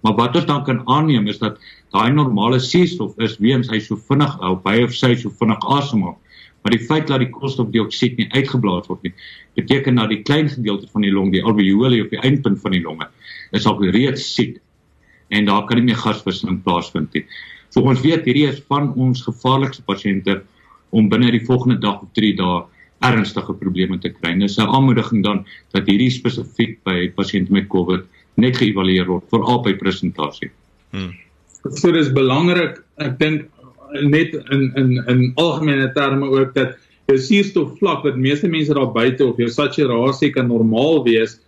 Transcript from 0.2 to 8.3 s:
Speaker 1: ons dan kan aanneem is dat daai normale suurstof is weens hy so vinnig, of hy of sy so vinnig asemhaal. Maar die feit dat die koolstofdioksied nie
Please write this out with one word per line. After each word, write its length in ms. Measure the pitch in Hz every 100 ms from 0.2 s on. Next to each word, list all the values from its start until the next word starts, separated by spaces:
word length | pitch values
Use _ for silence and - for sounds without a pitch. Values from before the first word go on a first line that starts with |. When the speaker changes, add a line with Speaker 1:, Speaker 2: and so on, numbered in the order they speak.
| 123 170
Speaker 1:
ons 100 | 156
dan 180 | 143
kan 180 | - 117 -
aanneem 420 | 135 156 131 104
is 120 | 101
dat 160 | 113 - - - _ 98
daai 160 | 113
normale 460 | 147 139 104 110 127
suurstof 580 | 127 175 175 175 98 -
is 140 | 113 -
weens 260 | 107 131 110
hy 80 | 110
so 160 | 104 104 -
vinnig, 240 | 139 139 - 92
of 180 | 92 95
hy 160 | 110 120
of 80 | 123
sy 200 | 127 120
so 160 | 107 -
vinnig 260 | 113 107 - 139
asemhaal. 400 | 127 110 90 - _ - - _
Maar 120 | 107 113
die 80 |
feit 240 | 113 156 151
dat 140 | 131
die 60 | 123
koolstofdioksied 880 | - 139 135 110 113 104 - 123 123
nie 80 | 104